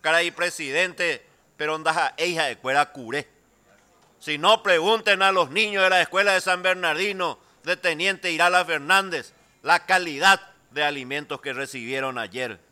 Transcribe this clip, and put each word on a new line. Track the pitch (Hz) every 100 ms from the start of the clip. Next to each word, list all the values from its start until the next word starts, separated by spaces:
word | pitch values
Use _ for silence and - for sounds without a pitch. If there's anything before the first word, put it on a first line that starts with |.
caray, | 156 165 170
presidente, | 165 175 165 147 143 185 170 175 135 _ _ _ _
pero | 151 156
ondaja | 160 160 147 -
eija | 170 165 147
de | 113
cuera | 127 139 147
curé. | - 117 139 143 _ _ _ _ _ _ _ _ _
Si | - 147
no, | 170 220
pregunten | 202 170 175 220 214 190
a | 196
los | 190 151
niños | 160 214 202
de | 190
la | 185
escuela | 160 180 202
de | 190
San | 185 180
Bernardino, | 185 185 175 156 202 190 180 135 _ _
de | - 180
Teniente | 180 156 185 190 180
Irala | 160 175 180 180
Fernández, | 160 147 190 196 156 117 _ _ _
la | 135 175 -
calidad | 185 175 143 185 196 - _ _
de | 135
alimentos | 147 147 127 143 143 139
que | 143
recibieron | 127 135 131 117 135 135 127
ayer. | 107 113 127 98 _